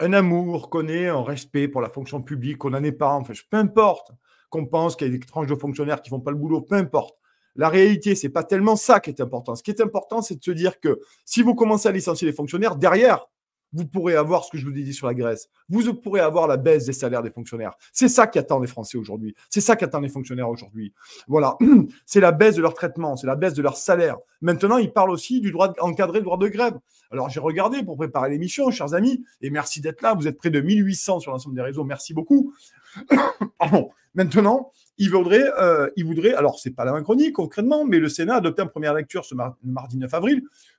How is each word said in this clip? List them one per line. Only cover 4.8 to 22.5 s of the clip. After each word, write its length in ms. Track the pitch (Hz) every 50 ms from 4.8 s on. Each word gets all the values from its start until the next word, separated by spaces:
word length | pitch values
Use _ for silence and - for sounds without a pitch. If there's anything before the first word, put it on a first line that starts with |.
| 165 170 165
qu'il 100 | - 147
y 40 | 127
a 60 | 123
des 80 | 127 123
tranches 220 | _ - 165 151
de 80 | 135 147
fonctionnaires 480 | 143 - 143 135 147 143 143 151 143
qui 80 | - 120
font 100 | 135 131
pas 120 | 127 147
le 40 | 143
boulot, 240 | 147 143 - 160 147
peu 140 | - - 202
importe. 420 | 202 185 139 - 143 - - _ _ _ _ _ _ _ _ -
La 140 | 131 151 160
réalité, 480 | 160 190 190 208 208 - - 208 196
c'est 140 | 196 - 135
pas 120 | 139 170
tellement 340 | 147 - 202 190 202 220 220
ça 220 | 214 - - 240 202
qui 120 | - 160
est 100 | 131 -
important. 340 | 127 120 131 120 123 - 117
Ce 80 | 120
qui 80 | - 208
est 100 | 202 214
important, 420 | 226 208 220 196 - - 214 226
c'est 140 | 214 - 175 135
de 40 | -
se 60 | 180
dire 300 | 175 160 175 185 180 _
que 200 | - 151 127 - - _ _ _ _
si 180 | - - 233
vous 120 | 233 240 240
commencez 340 | 240 226 214 214 202 - -
à 40 |
licencier 340 | 190 190 - 185 165 - 180
les 80 | 156 147
fonctionnaires, 420 | - 147 135 - 175 214 - -
derrière, 500 | 139 175 175 180 202 240 247 190 - - _ _ _ _ _ _ _ _ -
vous 120 | - 160 175
pourrez 300 | 139 - 190 165 180 170
avoir 300 | 151 147 151 180 165 -
ce 60 | -
que 60 | - 151
je 60 | 131
vous 60 | 143
ai 120 | 139 143
dit 120 | 139 135 135
sur 140 | - 139 123
la 40 |
Grèce. 360 | 123 123 120 117 113 110 - _ _ _ _ -
Vous 240 | 180 226 226 240
pourrez 280 | 226 240 - 214 196 196
avoir 260 | 165 156 156 175 165
la 100 | 156 135
baisse 300 | 131 127 165 156 151 123
des 60 | 127
salaires 300 | 135 - 139 120 123 120
des 100 | 117 113
fonctionnaires. 420 | - 120 117 - 120 113 110 95 - _ _ _
C'est 160 | - - 254 240
ça 200 | 247 - 226 220
qui 100 | - 151
attend 220 | 131 - 147 135
les 80 | 123 123
Français 280 | - 120 107 - -
aujourd'hui. 380 | 120 107 98 98 110 107 107 - _ _ -
C'est 100 | - 208
ça 140 | 196 - 226
qui 100 | 226 185
attend 160 | 135 - 147
les 80 | 143 135
fonctionnaires 400 | - 139 131 - 127 123 123 117
aujourd'hui. 460 | 117 117 107 101 104 110 107 101 _ _ - - - - -
Voilà. 320 | - 139 156 147 131 - - 247 269 285 214
<clears throat> 240 | 147 - - _ _
C'est 140 | - - 202
la 100 | 190 175
baisse 240 | 165 151 214 220